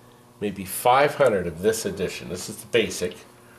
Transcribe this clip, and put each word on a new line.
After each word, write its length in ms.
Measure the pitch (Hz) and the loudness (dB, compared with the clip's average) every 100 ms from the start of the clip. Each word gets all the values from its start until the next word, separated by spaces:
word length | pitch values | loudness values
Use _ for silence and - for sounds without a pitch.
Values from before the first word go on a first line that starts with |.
| - - _ - | -20 -20 _ -8
maybe 240 | 104 98 | -8 -6
five 520 | 95 - 123 131 147 - | -10 0 4 6 4 4
hundred 320 | 131 98 85 | 4 4 -2
of 140 | 80 | 0
this 220 | 104 113 | 0 0
edition. 440 | 101 90 87 - 62 | -4 -4 -6 -6 -10
This 200 | 90 - | -10 -10
is 100 | - | -14
the 80 | - | 0
basic. 480 | 120 95 - 76 - - - - | 0 0 -2 -6 -8 -20 -20 -20